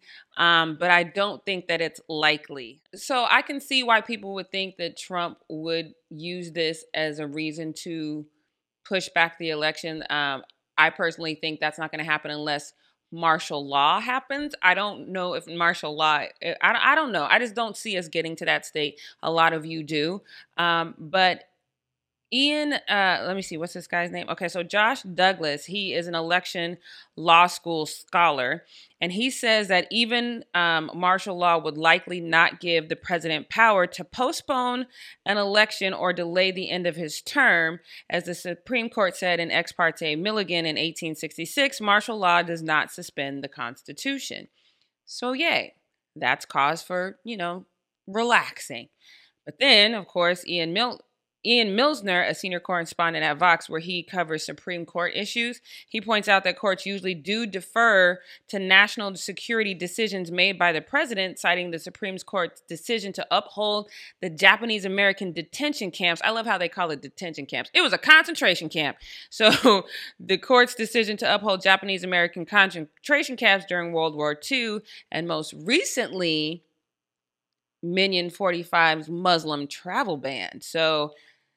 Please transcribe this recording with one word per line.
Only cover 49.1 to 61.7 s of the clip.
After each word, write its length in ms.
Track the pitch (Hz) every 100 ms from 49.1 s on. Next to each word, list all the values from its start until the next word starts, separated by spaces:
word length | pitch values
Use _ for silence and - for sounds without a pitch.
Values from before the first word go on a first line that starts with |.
| - _ _
But 140 | 147 -
then, 360 | 269 220 214
of 120 | 226 175
course, 400 | 180 170 175 -
Ian 260 | 175 165
Mil-, 280 | 190 240 - _ _ _ _
Ian 320 | 214 240 220
Milsner, 540 | 202 285 277 202 180 127
a 60 |
senior 260 | 156 190 175
correspondent 640 | - 180 165 - 165 160
at 140 | 156 147
Vox, 280 | 180 165 -
where 140 | 160
he 220 | 170 180
covers 420 | 165 185 160 156
Supreme 400 | - 151 - 175
Court 280 | 165 175 175
issues, 480 | - 208 240 233 240 _ - -
he 100 | 220
points 300 | 208 214 202
out 160 | 196
that 140 | 185 180
courts 260 | 208 185
usually 300 | 196 196 185
do 320 | 175 147 220 226
defer 760 | 185 - 226 233 196 180 180 - - _
to 100 | 196
national 560 | 190 190 208 - 202
security 580 | 180 - 180 - 226 214
decisions 580 | 175 175 - 220 190 165
made 280 | 180 190 180
by 120 | 175
the 120 | 156
president, 560 | 156 277 302 202 185 -
citing 320 | 180 180 180